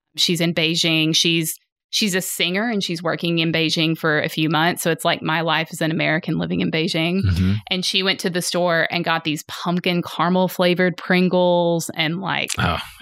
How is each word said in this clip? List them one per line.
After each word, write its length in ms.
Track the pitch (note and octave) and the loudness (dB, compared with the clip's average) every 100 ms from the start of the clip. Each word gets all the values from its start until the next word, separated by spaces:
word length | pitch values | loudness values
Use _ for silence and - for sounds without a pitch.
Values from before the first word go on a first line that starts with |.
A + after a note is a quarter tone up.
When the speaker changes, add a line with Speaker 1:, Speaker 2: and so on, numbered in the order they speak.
| _ - | _ -2
Speaker 1:
she's 260 | - E3 | 0 2
in 120 | E3+ E3+ | 0 0
Beijing. 600 | D#3+ E3 E3+ D#3+ D#3 D#3+ | 0 2 2 2 2 2
She's, 380 | F3 E3 D#3+ - _ _ _ | 2 0 -2 -6 _ _ _
she's 240 | - G#3+ F3+ | -2 0 0
a 60 | |
singer 460 | F3+ - E3+ F#3+ A#3 | -4 -2 -2 -2 -2
and 140 | G#3 | -2
she's 200 | F#3+ E3 | -4 -4
working 340 | F3 D3+ E3+ E3+ | -4 -2 -2 0
in 140 | E3 | 0
Beijing 440 | D#3+ D#3+ D#3+ D#3+ D#3+ | 0 0 0 0 0
for 240 | E3 D3+ | 0 0
a 80 | - | 0
few 200 | - D#3 | 0 0
months. 320 | D#3+ E3+ E3+ | 2 0 0
So 80 | F3 | -2
it's 160 | D#3+ E3+ | 0 0
like 160 | D#3 | -2
my 200 | D#3+ D#3+ | -2 -2
life 280 | E3 D#3 E3 | 0 0 -2
as 80 | - | -4
an 120 | D#3+ | -2
American 480 | E3 D3+ D#3+ - E3 | 0 0 0 -2 -4
living 200 | E3+ F3 | -2 -2
in 100 | E3+ | 0
Beijing. 500 | D#3+ D#3+ E3 E3 F#3 | 0 0 0 0 0
Speaker 2:
Mm-hmm. 320 | F#3 E2+ F#2 G#2 - | 2 2 2 0 -2
Speaker 1:
And 160 | F#3 F3+ | -4 -2
she 160 | G3 | 0
went 180 | F#3+ F#3 | 0 0
to 80 | - | -2
the 100 | F3 | -2
store 460 | - F3 F3 E3 D#3 | -2 0 2 2 0
and 160 | F3 E3+ | 0 0
got 180 | E3 D#3+ | -2 -2
these 180 | D3 - | -4 -6
pumpkin 540 | - - F3 F3+ F3 | -6 -2 0 0 0
caramel 460 | E3 - E3+ F#3 F#3 | -2 -2 2 2 2
flavored 500 | - F3+ F3 F3+ E3 | 2 2 4 2 0
Pringles 920 | - F3+ F3+ F3+ F3+ F3 E3+ E3+ - - | 0 2 4 4 4 4 2 0 -2 -2
and, 240 | D#3+ E3+ | -2 -2
like, 300 | F#3 C#3+ C#3 - | -4 -2 -2 -2
Speaker 2:
Oh, 220 | F2+ D#2+ - - | 0 -2 -6 -10